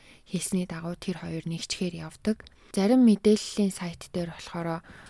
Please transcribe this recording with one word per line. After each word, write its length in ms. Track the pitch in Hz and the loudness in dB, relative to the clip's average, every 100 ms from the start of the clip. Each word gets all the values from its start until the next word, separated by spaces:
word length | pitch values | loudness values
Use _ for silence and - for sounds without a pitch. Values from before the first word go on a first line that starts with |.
| _ - _ | _ -20 _
хэлсний 380 | 175 - 185 180 | -6 -2 -2 -2
дагуу 300 | 165 170 175 | -8 -8 -8
тэр 260 | - 170 | -8 -8
хоёр 220 | 170 160 165 | -8 -8 -6
нэгчхээр 480 | 165 - - 180 170 160 | -8 -8 -6 -6 -6 -14
явдаг. 380 | - 214 220 - _ _ | -6 -4 -4 -8 _ _
Зарим 320 | - 196 262 240 | 0 4 8 8
мэдээллийн 640 | 196 208 214 - - 196 | 6 6 4 2 -2 -2
сайт 400 | - 175 165 - | -2 -10 -10 -10
дээр 200 | 180 170 | -8 -8
болохоор, 480 | - - 170 170 165 | -10 -12 -8 -6 -8
а, 0 | - - | -10 -20